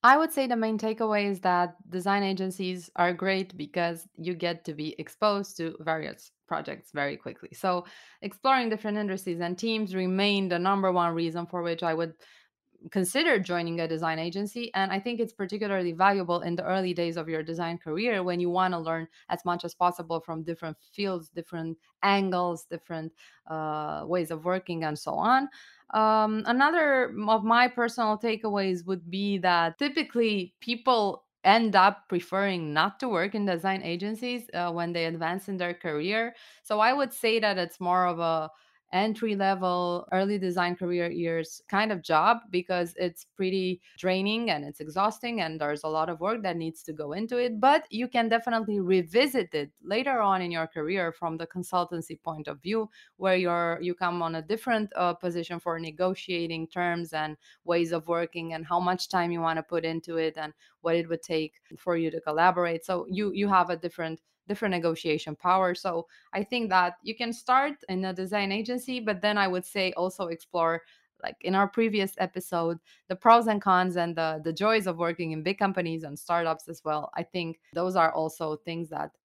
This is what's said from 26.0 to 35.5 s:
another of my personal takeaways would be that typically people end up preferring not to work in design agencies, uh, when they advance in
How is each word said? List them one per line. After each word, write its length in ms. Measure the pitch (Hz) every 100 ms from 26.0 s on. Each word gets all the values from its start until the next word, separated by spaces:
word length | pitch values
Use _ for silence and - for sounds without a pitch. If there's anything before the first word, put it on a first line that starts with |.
| 220 220 214 214 214
another 680 | 247 285 339 302 262 247 - 214
of 160 | 226
my 240 | 214 233 247
personal 500 | 247 233 233 220 214
takeaways 680 | 233 220 220 202 190 180 170
would 240 | 185 165
be 300 | 190 202 196
that 400 | 180 175 165 165
typically 720 | 285 285 - 233 233 208 180 _
people 640 | - 240 254 240 202 - _ _
end 320 | 185 220 226 196
up 320 | 190 196 _
preferring 680 | 175 - 190 202 180 156
not 260 | 151 185 -
to 100 | 262
work 240 | 185 196
in 120 | 208 202
design 360 | 170 190 190
agencies, 640 | - 170 202 220 247 247 233
uh, 180 | - 175
when 220 | 170 170
they 120 | 170 165
advance 440 | 165 165 185
in 80 | 190